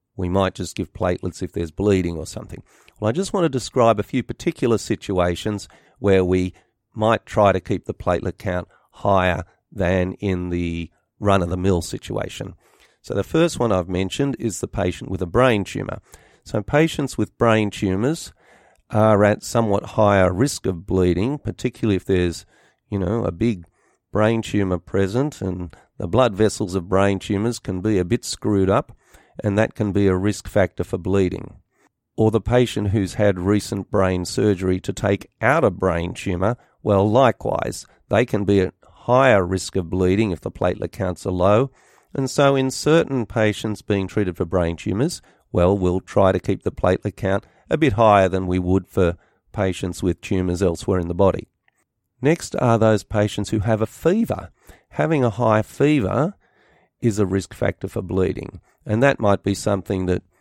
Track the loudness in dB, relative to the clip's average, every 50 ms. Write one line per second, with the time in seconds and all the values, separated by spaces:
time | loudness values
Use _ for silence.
0 | _ _ _ -6 -4 0 2 2 2 0 0 -4 -10 -10 -8 -8 -8 -8 -6 -4
1 | -2 -2 -2 -2 -4 -8 -8 -8 -10 -8 -6 -6 -6 -6 -4 -2 2 2 2 2
2 | 2 -2 -4 -8 -10 -10 -12 -14 -14 -14 -16 -16 -18 _ _ _ _ _ _ -6
3 | -4 -2 -2 -2 -4 -2 -2 0 0 0 -2 -4 -6 -4 0 2 4 4 4 2
4 | 0 -4 -4 -4 -4 -6 -8 -6 -4 -4 -4 -2 0 0 0 0 0 -2 -6 -6
5 | -4 -4 0 0 2 0 0 -2 -4 -6 -6 -6 -8 -12 _ _ _ _ _ -4
6 | 2 4 4 4 4 2 2 0 0 -2 -6 _ _ _ _ _ _ _ -6 -2
7 | 0 2 2 0 _ -4 2 4 4 4 4 2 -2 -4 -6 -6 -4 -8 -10 -6
8 | -2 -2 -2 -2 -2 -6 -8 -8 -6 -6 -6 -6 -6 -10 _ _ _ _ _ -4
9 | 0 2 2 4 4 2 0 -2 -4 _ _ _ _ _ -6 -2 0 0 2 0
10 | 0 -2 -4 -6 -4 -4 -4 -4 -4 -4 -4 -4 -4 -4 -4 -6 -8 -10 _ _
11 | _ _ _ -4 0 2 2 2 2 0 -2 -2 0 2 2 0 0 -4 -10 -12
12 | -10 -8 -8 -6 -8 -8 -10 -12 -14 -14 -14 _ _ _ _ _ _ _ _ _
13 | -10 -8 -6 -6 -4 -2 0 2 2 2 0 0 0 0 0 0 -2 -2 -2 -4
14 | -4 -4 -4 -4 -2 -2 -4 -4 -4 -6 -6 -6 -8 -8 -4 -2 -2 -2 -4 -6
15 | -8 -8 -8 -6 -6 -2 0 2 2 4 2 0 -2 -4 -6 -8 -8 -8 -10 -12
16 | -14 _ -20 -20 _ _ _ _ -12 -6 -6 -6 -4 0 0 2 2 2 0 -4
17 | -6 -4 -2 -4 -4 -4 _ 0 2 4 4 4 2 0 -2 -2 -2 -2 0 0
18 | 0 -2 -2 -4 -8 -14 -20 _ _ _ _ _ _ _ _ _ _ -4 0 2
19 | 4 4 4 6 4 4 2 0 -4 -4 -2 0 0 2 0 -2 -2 -4 0 2
20 | 2 4 4 4 4 4 2 2 0 -2 -2 -4 -4 -6 -6 -6 -4 -2 0 2
21 | 4 4 2 2 0 -2 -4 -6 -8 -10 -8 -6 -6 -6 -6 -2 -2 0 0 0
22 | 0 0 0 2 0 0 -2 -6 -14 _ _ _ _ _ _ _ _ -8 -6 -4
23 | -2 -2 -2 -2 -4 -4 -4 -2 -2 -2 -2 -2 -8 _ _ _ _ _ _ _
24 | _ _ -2 0 2 2 2 0 -2 -2 -2 -2 0 0 -2 -4 -4 -4 -2 0
25 | 0 0 0 -2 -2 -4 -4 -6 -8 -6 -6 -8 -10 -12 -14 -18 _ _ _ -10
26 | -6 -2 2 2 2 2 2 2 0 0 0 -2 -6 -4 -4 -6 -4 -2 0 2
27 | 2 2 0 0 -2 -4 -2 -2 -2 -4 -4 -6 -8 -8 -6 -4 -2 0 0 0
28 | 0 0 -2 -4 -4 -6 -10 -6 -4 0 0 2 2 2 2 0 0 -4 -10 _
29 | _ _ _ -20 _ _ _ -6 -4 -2 2 2 0 0 0 -4 -4 -2 0 2
30 | 2 2 2 2 0 -2 -4 -4 -6 -2 0 0 0 0 _ -6 -8 -6 -6 -6
31 | -4 0 0 2 2 0 -2 -6 -12 -14 -18 -20 _ _ _ _ _ _ _ _
32 | _ _ _ 0 2 2 2 0 0 2 2 2 2 2 0 -4 -2 0 0 0
33 | 0 -2 0 0 2 2 2 2 2 2 2 2 0 -2 -6 -8 -6 -2 0 0
34 | 2 2 0 -2 -4 -4 -2 0 2 2 2 2 0 0 -2 -2 -2 -6 -6 -2
35 | 0 0 0 -2 -4 -10 _ -4 -2 0 2 2 2 0 0 0 0 0 0 0
36 | -2 -4 -6 -8 -6 -4 -4 -2 0 -2 -2 -4 _ _ _ _ -2 2 2 4
37 | 4 4 4 4 4 4 2 0 -4 -4 -4 -4 -4 -6 -8 -10 -14 _ _ _
38 | _ -2 0 0 0 2 0 -2 2 2 2 2 2 0 -2 _ _ _ _ _
39 | -2 2 4 4 6 6 6 4 4 2 -2 -4 -4 -4 -6 -6 -4 -4 -2 0
40 | 2 2 4 2 2 0 -2 -4 -8 -10 -6 -4 -2 -2 -2 -2 -6 -8 -6 -6
41 | -6 -6 -6 -6 -6 -4 -2 2 2 4 4 4 2 0 _ _ _ _ _ _
42 | _ _ -8 -6 -6 -4 0 2 2 4 4 2 0 -2 -2 -2 0 2 4 4
43 | 2 2 -2 -4 -4 -2 -2 0 0 0 0 -2 -4 -6 -6 -6 -4 -2 -2 -2
44 | -2 -2 -2 -2 -2 -2 -2 -4 -4 -2 0 0 0 0 -2 -4 -4 -4 -2 0
45 | -2 -2 -4 -8 _ _ _ _ _ _ 0 2 4 4 4 2 2 0 0 -2
46 | -4 -2 0 2 4 4 2 2 0 -4 -4 -4 -4 -8 -4 0 0 0 0 0
47 | -2 -6 -8 -4 -4 -2 -2 -2 -4 _ _ _ _ -4 -2 0 0 2 2 4
48 | 6 6 6 6 4 4 2 -2 -2 0 -2 0 0 2 2 0 0 _ -2 0
49 | 2 2 0 -2 _ _ _ _ _ _ -6 -4 -4 -4 -4 -4 -6 -8 -6 -2
50 | -2 -2 -2 -2 -4 -4 -2 0 0 0 0 0 0 0 0 -2 -2 -2 -2 0
51 | 0 -2 0 2 2 2 2 0 -4 -12 _ _ _ _ _ _ _ _ _ _
52 | _ _ _ -2 0 0 0 0 -2 -8 -4 0 2 2 4 4 4 4 4 2
53 | 0 -2 -2 0 0 0 -2 -4 -6 -4 -2 -2 0 0 0 0 -2 -4 -4 -2
54 | 0 0 2 2 0 -2 -4 -8 -10 -14 _ _ _ -20 -20 _ _ _ -4 -2
55 | 0 0 2 2 2 0 0 0 2 2 2 2 0 -2 -2 0 2 2 4 2
56 | 2 0 0 0 0 -2 -2 _ _ _ _ _ _ _ _ _ _ _ _ -4
57 | -2 0 0 0 0 0 0 -2 -2 -4 -6 -4 -4 -4 -4 -4 -8 -10 -8 -8
58 | -6 -4 -2 0 0 0 -2 -4 -8 -12 -12 -16 _ _ _ _ -6 -2 0 2
59 | 2 2 2 2 2 2 2 2 0 -2 -4 -2 -2 -2 -2 -2 -2 -4 -4 -2
60 | 0 -2 -2 -2 -4 _ _ _